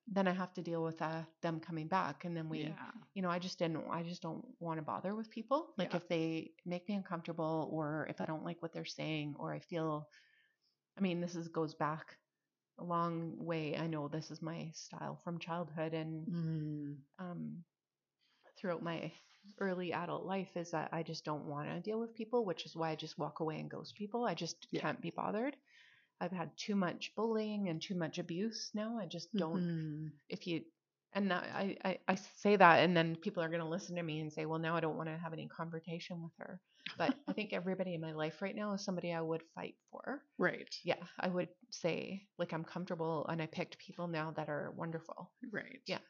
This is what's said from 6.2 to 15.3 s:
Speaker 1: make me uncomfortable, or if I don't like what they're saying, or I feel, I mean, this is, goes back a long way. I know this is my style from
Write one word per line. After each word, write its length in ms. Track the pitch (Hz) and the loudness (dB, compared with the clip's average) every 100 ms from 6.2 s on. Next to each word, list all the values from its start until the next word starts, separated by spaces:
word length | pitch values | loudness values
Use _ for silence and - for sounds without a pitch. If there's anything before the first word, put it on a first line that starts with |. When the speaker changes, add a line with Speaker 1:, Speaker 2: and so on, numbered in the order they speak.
| 160 160 - - 180 | 2 0 -4 -10 -6
Speaker 1:
make 220 | 175 175 | -6 -2
me 60 | 202 | -4
uncomfortable, 720 | 190 170 170 165 160 160 151 | -2 -4 -4 -2 0 2 0
or 360 | 160 151 156 - | 0 0 0 -2
if 120 | - | -2
I 40 | 185 | -4
don't 180 | 156 175 | -4 -4
like 160 | 170 | -6
what 120 | 165 | -6
they're 120 | 165 165 | -6 -8
saying, 500 | - 151 156 147 139 | -4 -2 0 -2 -4
or 140 | 160 | -4
I 60 | 151 | -6
feel, 500 | - 170 160 151 147 - - _ _ _ _ _ _ - | -4 0 0 0 -4 -14 -20 _ _ _ _ _ _ 0
I 40 | |
mean, 200 | 196 175 | 2 2
this 140 | 175 175 | 0 -4
is, 120 | 165 | -4
goes 260 | 165 156 - | 0 0 2
back 420 | 151 156 - - _ _ _ _ _ - | 0 0 -6 -18 _ _ _ _ _ -12
a 40 | 175 | 0
long 520 | 170 170 165 165 - | 2 2 2 -2 -4
way. 400 | 165 160 156 - | -2 0 0 0
I 100 | 165 | 0
know 200 | 156 143 | 0 0
this 220 | 160 156 | -2 -4
is 100 | 156 | -6
my 300 | 165 165 160 | -6 -4 -6
style 440 | - - 165 147 147 | -8 -12 -8 -6 -6
from 160 | 175 | -6